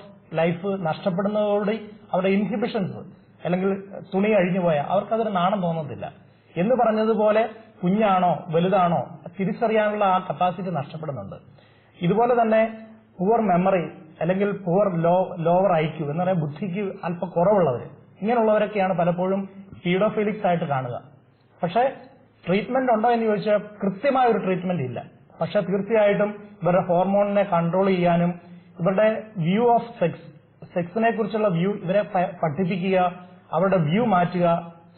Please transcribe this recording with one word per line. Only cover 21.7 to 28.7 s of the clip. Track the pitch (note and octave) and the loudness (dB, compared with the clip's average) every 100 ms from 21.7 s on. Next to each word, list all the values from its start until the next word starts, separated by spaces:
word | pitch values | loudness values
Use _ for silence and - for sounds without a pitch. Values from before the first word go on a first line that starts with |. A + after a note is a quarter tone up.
| A3 C4 C4 - - _ _ - | 0 0 -2 -18 -20 _ _ -2
ട്രീറ്റ്മെന്റ് | F#3+ A3 B3+ C4 | -2 0 -2 2
ഉണ്ടോ | A3 A#3 | 2 4
എന്ന് | A#3 A3+ | 2 2
ചോദിച്ചാൽ | G#3 G#3+ G#3 - - | 0 2 0 -2 -4
കൃത്യമായ | G3 - C#4+ C4 B3 | -4 -2 0 2 2
ഒരു | G#3 | 2
ട്രീറ്റ്മെന്റ് | F#3 F3+ F3+ F3 | 0 -2 -2 -2
ഇല്ല. | B2+ A2+ - - _ - | -4 -8 -12 -20 _ -8
പക്ഷെ | E3 G#3 | -2 -2
തീർച്ചയായിട്ടും | F3 G3+ G3 A3+ G#3 G3 G#3 - - - | 0 -2 0 4 4 4 0 -2 -16 -4
ഇവരുടെ | D#3+ F3+ | 0 2
ഹോർമോണിനെ | F#3 F3 F#3 G3+ G3+ G3+ | 2 0 2 2 2 2
കൺട്രോൾ | G3 E3+ E3+ F#3 G3 | 2 2 2 2 2
ചെയ്യാനും | F#3 F3 E3+ F3 F3 - - - | 4 4 4 2 -2 -12 -20 -20